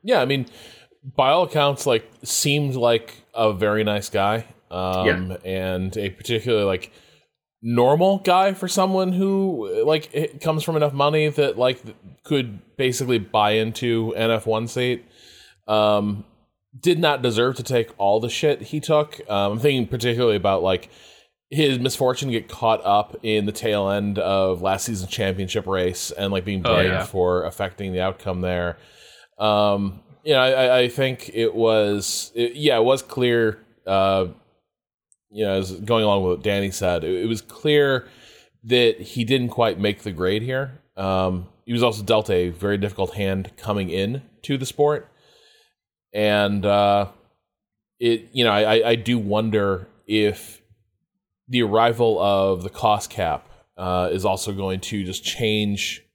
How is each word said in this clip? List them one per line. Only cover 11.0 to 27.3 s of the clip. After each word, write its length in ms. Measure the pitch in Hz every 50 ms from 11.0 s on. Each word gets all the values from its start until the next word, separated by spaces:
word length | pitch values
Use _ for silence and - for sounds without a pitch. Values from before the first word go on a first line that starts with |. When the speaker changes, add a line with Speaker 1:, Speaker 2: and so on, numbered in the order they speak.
| 143 147 151 156 151 151
Speaker 1:
that, 280 | 139 147 143 135 -
like, 240 | 110 123 127 127 - - 110 - _ _ 175 - _ _
could 360 | - 156 139 127 117 101 95 - _ _
basically 400 | - 135 127 120 - 139 123 123
buy 340 | 110 95 - - 110 104 104
into 640 | 107 110 110 113 110 - 123 120 117 113 113 113 -
an 140 | 98 113 113
F 140 | 113 110 -
one 220 | 113 110 110 117
seat. 380 | 113 - 123 123 123 123 120 - _ _ _ - - - - - - _ _ _
Um, 580 | - 107 107 107 104 104 104 104 104 101 104 - _ _ _ _ _ _ _ _ _ -
did 220 | 120 - 180 175 156
not 220 | 170 151 143 131
deserve 340 | 123 123 110 107 120 131 127
to 80 | - 120
take 260 | - 127 120 113 - -
all 220 | - 98 98 104 110
the 100 | 113 120
shit 320 | - - - 151 147 -
he 180 | - - - 151
took. 420 | - - 156 151 151 151 - - - -
Um, 240 | 208 196 - - -
I'm 60 | 117
thinking 280 | 123 147 139 127 117
particularly 480 | - 131 117 113 123 117 120 123 117 104
about, 260 | 101 90 101 98 90
like, 280 | 87 95 92 90 - - - - - - - - _ _ _ _ _ _
his 300 | 131 151 156 139 131 123
misfortune 500 | 123 131 - - 139 127 127 127 143 135
to 100 | 117 113
get 100 | 104 -
caught 320 | - - 120 113 110 - -
up 320 | 98 101 104 107 - - - -
in 220 | 110 107 107 101
the 60 | 104
tail 380 | 104 - - 113 104 104 98 98
end 300 | 101 104 104 101 101 101
of 420 | 82 95 98 98 95 95 92 85
last 240 | 90 95 98 95 -
season's 260 | 123 110 95 92 92
championship 540 | - - 104 98 92 95 95 90 - 110 90
race 460 | 92 95 92 90 90 90 - - -
and, 220 | - - 101 98 98
like, 120 | 95 90
being 160 | 101 101 95 85
Speaker 3:
Oh, 80 | - 92
Speaker 1:
blamed 160 | 90 92 92
Speaker 3:
yeah. 160 | 92 92 92
Speaker 1:
for 380 | - - 95 90 90